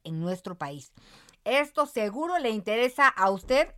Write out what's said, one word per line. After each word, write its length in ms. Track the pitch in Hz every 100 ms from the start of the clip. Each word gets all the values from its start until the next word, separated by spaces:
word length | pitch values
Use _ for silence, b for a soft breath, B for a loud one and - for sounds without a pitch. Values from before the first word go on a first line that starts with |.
en 160 | 165 160
nuestro 360 | 170 185 190 180
país. 360 | 143 143 - _ b b b b
Esto 440 | - 269 294 - 294
seguro 520 | - 208 220 330 359
le 120 | 254
interesa 580 | 220 202 220 247 254 277
a 220 | - 196
usted, 440 | 196 - 262 320